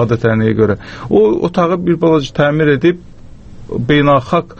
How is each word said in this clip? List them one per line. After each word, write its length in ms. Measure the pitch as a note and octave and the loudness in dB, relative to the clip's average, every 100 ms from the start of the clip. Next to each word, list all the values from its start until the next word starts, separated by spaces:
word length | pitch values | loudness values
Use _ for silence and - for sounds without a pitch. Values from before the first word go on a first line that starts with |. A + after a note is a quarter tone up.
adət-ənənəyə 540 | A#2 A2+ A#2 A2 A2 G#2+ | 0 0 0 0 0 2
görə. 220 | G#2+ G2 - - - | 0 0 -8 -16 -2
O 120 | - G#3+ - E3+ | 2 2 2 -2
otağı 300 | F3+ E3+ F3+ F3 | 0 0 0 -2
bir 140 | E3 | 0
balaca 340 | E3 D#3+ C3+ | 2 2 0
təmir 400 | - D3 D3+ D3+ C#3 | 0 0 2 2 2
edib 260 | E3+ F3+ - - - - - - - | 0 -2 -8 -20 -20 -20 -20 -18 -10
beynəlxalq, 880 | - A#2+ D3 C#3+ C#3 B2 E3+ E3 - | -6 0 2 4 2 0 -4 -4 -12